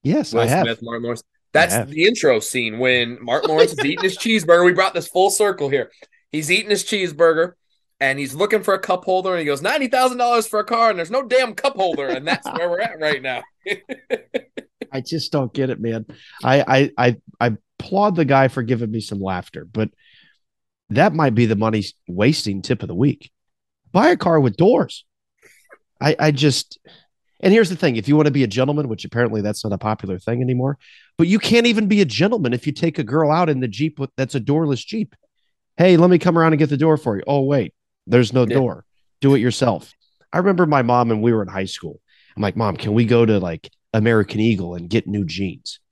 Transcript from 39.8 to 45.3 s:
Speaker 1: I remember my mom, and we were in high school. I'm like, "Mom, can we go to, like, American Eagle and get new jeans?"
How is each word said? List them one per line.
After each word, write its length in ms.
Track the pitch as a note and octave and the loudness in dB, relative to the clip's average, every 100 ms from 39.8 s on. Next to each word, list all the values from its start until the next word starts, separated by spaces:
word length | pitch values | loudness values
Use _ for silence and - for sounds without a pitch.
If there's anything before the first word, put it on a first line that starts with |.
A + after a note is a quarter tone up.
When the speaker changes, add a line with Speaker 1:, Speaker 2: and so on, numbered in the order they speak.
| - _ _ _ _ | -8 _ _ _ _
Speaker 1:
I 60 | E3+ | -2
remember 280 | F#3 F3+ E3+ | 0 2 2
my 160 | C#3+ | 2
mom, 300 | A#2+ B2 A#2+ | 2 2 2
and 100 | G#2+ | 2
we 120 | A#2 | 2
were 80 | A2+ | 0
in 80 | F#2 | -2
high 160 | F#2+ F#2+ | -8 -8
school. 340 | - E2 C#2+ _ _ _ - | -10 -14 -16 _ _ _ -6
I'm 40 | |
like, 140 | G2 G2+ | -4 -2
"Mom, 220 | G#2+ E2+ | -4 -2
can 160 | G#2+ | -2
we 100 | G#2+ | 0
go 220 | A#2 A#2 A2+ | 2 4 4
to, 120 | G#2 | 2
like, 320 | F2 E2 - _ _ | 0 -8 -14 _ _
American 460 | A2 A2 A2+ G2 G#2 | 0 4 2 2 0
Eagle 360 | A2 G2 F2 F2+ | 0 0 -4 -10
and 140 | E2+ | -4
get 180 | A2 - | -4 -2
new 180 | G2+ | -6
jeans?" 560 | F2 | -6